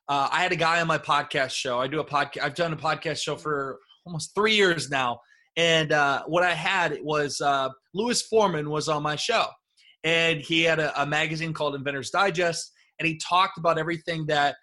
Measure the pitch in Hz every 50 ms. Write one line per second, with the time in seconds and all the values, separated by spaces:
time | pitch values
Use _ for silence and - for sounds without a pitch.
0 | _ - 143 139 135 127 - 160 180 185 185 156 165 160 165 170 170 165 160 151
1 | - 156 147 143 143 - - 147 135 123 - - - 131 123 123 131 135 147 156
2 | 139 - 143 143 143 139 - - 135 147 131 - 170 165 156 147 - 160 151 147
3 | - 165 143 - - 156 147 - - 151 151 139 139 135 127 - _ _ _ _
4 | - 170 175 151 - - - 196 208 220 214 208 196 185 170 156 123 131 143 135
5 | 127 123 120 - _ _ _ _ _ _ - 160 170 170 165 160 156 151 156 151
6 | 143 139 139 123 - - 160 175 180 180 170 156 160 185 196 185 170 156 147 127
7 | 127 151 151 151 147 139 - - 151 143 143 139 135 131 - - _ _ - 185
8 | 226 247 233 - - - 220 220 208 190 165 151 151 151 151 151 135 156 156 147
9 | 151 151 151 143 - - 233 208 151 - - _ _ _ _ _ _ _ _ _
10 | - 160 165 165 165 165 165 151 135 - 165 165 165 165 160 156 156 143 - 135
11 | 143 147 147 151 160 160 160 156 165 165 160 - 151 147 139 139 131 143 139 139
12 | 123 - - 175 196 202 165 170 180 170 165 160 - - _ _ _ _ _ -
13 | 160 165 156 156 - - 175 180 190 185 - 175 165 170 160 160 156 165 170 160
14 | - 175 165 160 156 151 151 147 143 143 131 -